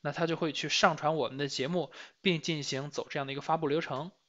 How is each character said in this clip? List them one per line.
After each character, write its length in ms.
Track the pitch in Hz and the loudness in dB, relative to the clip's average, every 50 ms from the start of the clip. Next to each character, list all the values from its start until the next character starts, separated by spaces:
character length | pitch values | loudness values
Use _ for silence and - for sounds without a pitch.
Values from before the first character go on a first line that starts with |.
| - | -4
那 100 | 147 139 | -4 -2
它 140 | - 175 | 0 0
就 100 | 160 165 | 0 0
会 160 | 151 175 160 143 | 0 -2 -2 -2
去 160 | - - 151 | -4 -4 0
上 280 | - - - 190 160 | 2 6 6 6 4
传 200 | 151 - 147 160 | 4 0 0 2
我 120 | 156 131 - | 2 0 -2
们 100 | 127 135 | 0 -2
的 100 | 143 139 | -4 -2
节 180 | - - 131 | -2 -2 -2
目， 240 | 147 175 180 151 - - - - - _ _ | 0 0 0 -2 -2 -8 -16 -18 -18 _ _
并 200 | - 196 175 160 - | 2 2 2 2 0
进 200 | - 165 151 139 | -2 -2 -2 -2
行 280 | - - 131 139 147 | -2 -4 -4 -4 -4
走 180 | - - - - | -6 -6 -8 -4
这 100 | - 147 | -4 -4
样 80 | 139 | -4
的 60 | 135 139 | -4 -6
一 40 | |
个 40 | 139 | -6
发 160 | - - 160 | 0 0 0
布 100 | 160 160 | 2 4
流 140 | 143 143 160 | 2 2 2
程。 320 | 165 - 147 127 151 185 - _ _ | 0 -2 -4 -6 -6 -8 -12 _ _